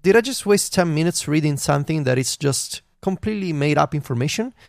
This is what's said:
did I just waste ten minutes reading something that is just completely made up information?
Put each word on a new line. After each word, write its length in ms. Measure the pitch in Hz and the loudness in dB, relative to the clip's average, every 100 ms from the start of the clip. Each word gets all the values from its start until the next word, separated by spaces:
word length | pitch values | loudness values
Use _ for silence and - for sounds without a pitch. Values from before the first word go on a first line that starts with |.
did 160 | 180 220 | 4 4
I 40 | |
just 240 | 233 247 202 | 4 -2 0
waste 280 | 202 - | 2 2
ten 200 | - 175 | 0 2
minutes 360 | 156 165 - - | 2 0 -2 -2
reading 260 | 151 151 143 | 0 0 0
something 480 | - 143 143 160 | 0 0 0 -2
that 140 | 135 127 | 0 0
is 180 | 131 - | 0 -2
just 460 | 143 131 - - _ _ | -2 -2 -4 -12 _ _
completely 520 | - 190 214 214 185 | -6 -4 -4 -4 -2
made 240 | 151 143 147 | 0 2 2
up 180 | 147 151 | 0 -2
information? 580 | - 120 143 - 240 - | -4 -2 -2 -2 -6 -8